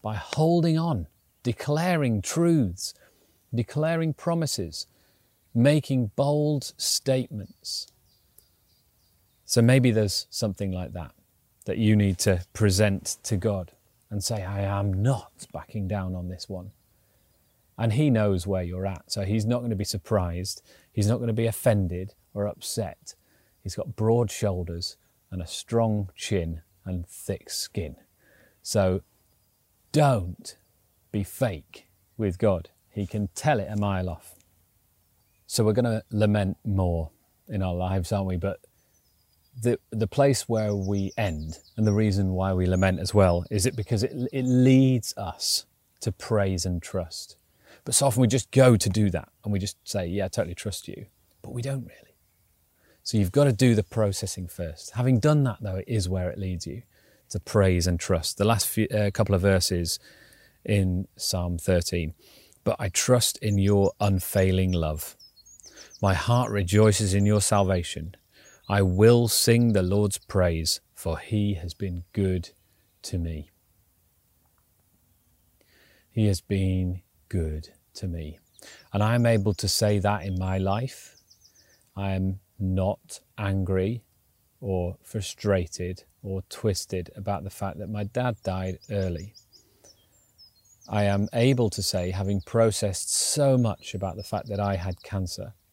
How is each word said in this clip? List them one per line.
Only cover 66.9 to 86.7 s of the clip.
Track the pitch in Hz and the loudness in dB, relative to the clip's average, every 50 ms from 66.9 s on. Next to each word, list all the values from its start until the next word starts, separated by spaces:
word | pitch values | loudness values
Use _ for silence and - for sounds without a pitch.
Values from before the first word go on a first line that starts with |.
| 98 - 107 95 95 | 6 4 2 2 2
in | 101 101 | 4 4
your | 104 107 104 | 4 4 2
salvation. | - - 110 101 98 95 95 90 85 - - 73 78 92 - - _ _ _ _ - - _ _ _ - | 2 2 2 2 4 2 2 0 -2 -4 -8 -10 -10 -12 -14 -18 _ _ _ _ -20 -20 _ _ _ 2
I | 101 101 98 | 4 4 4
will | 92 90 95 107 117 120 120 120 | 4 6 8 8 8 8 8 4
sing | 113 - - - 120 117 117 120 117 104 | 2 0 2 4 4 4 6 6 4 4
the | 98 | 4
Lord's | 90 90 98 104 104 98 - - | 2 2 2 2 2 0 -2 -6
praise, | _ - - 95 90 87 82 82 80 - - - _ _ _ | _ -2 0 2 2 2 2 0 -2 -2 -4 -4 _ _ _
for | - - 87 80 | -8 -6 -6 -6
he | - - - 113 104 101 101 98 | -6 -6 -4 -2 0 0 0 -2
has | 82 82 85 - | -4 -8 -10 -8
been | - 101 92 87 87 87 _ - | -8 -6 -6 -6 -8 -10 _ -4
good | 104 98 95 92 90 85 - _ _ _ _ _ _ _ _ _ _ | -2 0 0 0 -2 -4 -8 _ _ _ _ _ _ _ _ _ _
to | - - - | -12 -6 -4
me." | 87 85 82 80 76 73 _ _ _ _ _ _ _ _ _ _ _ _ _ _ _ _ _ _ _ _ _ _ _ _ _ _ _ _ _ _ _ _ _ _ _ _ _ _ _ _ _ _ _ _ _ _ _ _ _ _ _ _ _ | -4 -4 -4 -6 -8 -10 _ _ _ _ _ _ _ _ _ _ _ _ _ _ _ _ _ _ _ _ _ _ _ _ _ _ _ _ _ _ _ _ _ _ _ _ _ _ _ _ _ _ _ _ _ _ _ _ _ _ _ _ _
He | - 113 107 | 0 2 2
has | 104 92 - | 2 2 0
been | - - 101 95 95 92 92 92 92 90 92 90 - _ _ _ _ | -2 -2 -2 0 0 0 0 0 0 -2 -4 -6 -10 _ _ _ _
good | - - 90 80 78 78 78 - - _ _ _ _ - | -6 -4 -4 -4 -4 -4 -8 -10 -12 _ _ _ _ -16
to | - 104 | -10 -8
me. | 90 85 82 76 76 80 - _ _ _ - - - - - - _ | -8 -8 -8 -10 -10 -14 -16 _ _ _ -20 -20 -20 -20 -20 -12 _
And | - 101 | 0 2
I'm | 104 110 120 123 120 | 2 2 4 4 4
able | 117 113 104 98 107 95 | 4 4 4 2 0 0
to | - - 98 | 0 -2 -2
say | - - 110 104 104 101 | 0 2 2 2 2 2
that | 92 101 104 90 82 | 2 0 0 -2 -4
in | 98 92 | -4 -4
my | 90 92 92 95 | -4 -2 -2 -2
life. | 95 95 95 98 110 131 131 - - - - _ _ _ _ _ _ _ _ _ _ _ _ _ _ _ _ - | 0 0 0 0 -2 -4 -6 -8 -12 -20 -20 _ _ _ _ _ _ _ _ _ _ _ _ _ _ _ _ -10
I | 98 98 98 | -6 -4 -2
am | 95 95 95 95 95 98 _ _ _ - | -2 -2 -2 -2 -4 -6 _ _ _ -6
not | 98 95 92 95 92 98 - - _ - - - _ _ - | -4 -2 0 0 0 -2 -2 -6 _ -20 -20 -20 _ _ -10
angry | - 104 98 95 98 92 92 95 95 92 107 120 113 - _ _ _ _ _ _ _ _ _ _ - | -6 -4 -2 -2 -2 0 0 0 0 0 0 -2 -6 -10 _ _ _ _ _ _ _ _ _ _ -10
or | 139 98 92 90 87 87 - - | -6 -4 -2 -2 -2 -4 -6 -10
frustrated | _ - - - 90 - - - - 104 98 92 85 - - - 90 90 92 - - _ _ _ | _ -10 -8 -8 -8 -8 -10 -4 0 2 2 2 0 -2 -6 -8 -8 -8 -8 -10 -16 _ _ _
or | - 95 95 95 - - | -10 -8 -8 -8 -8 -12
twisted | - - - 107 | -8 -2 -2 -2